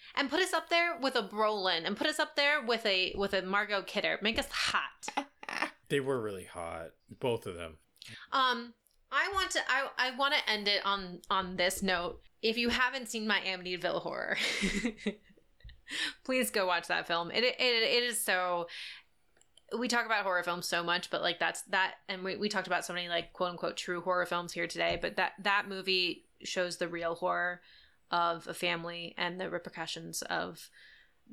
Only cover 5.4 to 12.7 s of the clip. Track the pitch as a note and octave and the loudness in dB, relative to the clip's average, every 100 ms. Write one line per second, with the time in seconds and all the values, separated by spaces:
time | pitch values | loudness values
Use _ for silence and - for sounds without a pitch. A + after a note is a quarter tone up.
5.4 | - - - - - C#3+ C3 C3 G#2+ F#2+ | -8 -4 -4 -6 -2 0 2 0 -2 -6
6.4 | F2+ F2 E2 E2 E2 _ - - B2+ A2+ | -10 -8 -8 -8 -10 _ -20 -2 0 0
7.4 | G#2+ E2+ E2 - _ - - A2 - C#4 | -4 -8 -10 -12 _ -20 -16 -16 -2 2
8.4 | B3+ A#3 A#3+ - _ _ - C#4 F4+ G4 | 2 2 -4 -18 _ _ -4 -2 0 0
9.4 | F4+ D#4+ - C4 C4 - B3+ B3 C#4 D4 | 0 0 0 0 0 0 0 2 2 2
10.4 | - G#3+ G3+ G3+ G3 G3 F3+ F3+ - F#3+ | 2 0 2 2 2 -2 -4 -10 -2 0
11.4 | F#3 F#3 F3+ - G3 F3+ F3 - - - | 0 2 2 2 0 2 0 -6 -18 -2
12.4 | A3 A3+ A#3 | 0 2 2